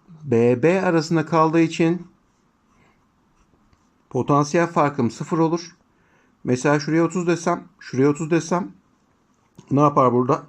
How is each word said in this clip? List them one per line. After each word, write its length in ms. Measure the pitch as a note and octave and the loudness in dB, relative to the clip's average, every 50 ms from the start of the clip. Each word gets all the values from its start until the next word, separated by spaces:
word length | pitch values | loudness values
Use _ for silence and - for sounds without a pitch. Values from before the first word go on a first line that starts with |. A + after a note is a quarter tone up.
| _ - - - - | _ -20 -20 -14 -6
B 400 | C#3 A#2+ A2+ A#2+ A#2+ B2+ A#2 C3+ | -2 0 2 4 2 2 2 2
B 180 | E3 F#3 F#3+ | 2 2 2
arasında 440 | F#3 F3+ E3 E3 D3+ - E3+ D#3+ D3+ | 0 0 0 0 0 0 0 -2 0
kaldığı 360 | - E3 D#3+ D#3+ D#3+ D#3 E3+ | 0 2 2 2 4 4 2
için 460 | E3 E3 E3 - E3+ E3 F3 F3+ - - _ _ _ _ _ _ _ _ _ _ _ _ _ _ _ _ _ _ _ _ _ _ _ _ _ _ _ _ _ _ _ _ _ _ _ _ _ _ _ - | 2 2 0 0 0 0 0 -2 -6 -14 _ _ _ _ _ _ _ _ _ _ _ _ _ _ _ _ _ _ _ _ _ _ _ _ _ _ _ _ _ _ _ _ _ _ _ _ _ _ _ -8
potansiyel 580 | - B2+ A#2+ - C#3+ C#3+ D3 C#3+ - E3+ E3+ E3 | -6 -4 -2 0 2 0 0 0 0 -2 -2 0
farkım 440 | - F3 D3 C#3+ C#3+ C#3 A#2+ A2 | 0 0 -2 0 0 -2 -4 -4
sıfır 260 | - - D3+ - F3 D#3+ | -4 -6 -10 -4 -2 -2
olur. 400 | E3 D#3+ E3 E3+ - - - _ _ _ _ _ _ _ _ _ _ _ _ _ - | 0 0 -2 -4 -8 -10 -20 _ _ _ _ _ _ _ _ _ _ _ _ _ -6
Mesela 360 | A#2+ B2 B2+ - D3 D3 D3+ | -4 -4 -2 0 0 0 0
şuraya 260 | D3 D3+ D#3 E3 E3+ | 0 0 0 0 0
otuz 220 | D#3+ E3 F#3 F3 F3 | 0 -2 -2 -2 -2
desem, 400 | E3+ E3 - F3+ E3+ - - - _ - | -2 -2 -2 -4 -4 -4 -6 -14 _ -20
şuraya 300 | - - - B2 C3+ D3 | -16 -6 -2 0 2 2
otuz 220 | C#3+ D3 E3 D3+ | 2 0 -2 -2
desem 400 | E3+ D#3+ D#3 - F#3 F3 - - - _ _ _ _ _ _ _ _ _ _ _ _ _ _ _ _ - - - | -2 -2 -2 -2 -4 -4 -4 -6 -12 _ _ _ _ _ _ _ _ _ _ _ _ _ _ _ _ -20 -8 -2
ne 80 | C3 C#3 | 0 2
yapar 340 | D3+ D3 D3 D3 C3 B2 A#2+ | 2 4 4 4 2 4 4
burada? 300 | B2 B2 B2 D#3 - - | 2 2 0 -2 -4 -4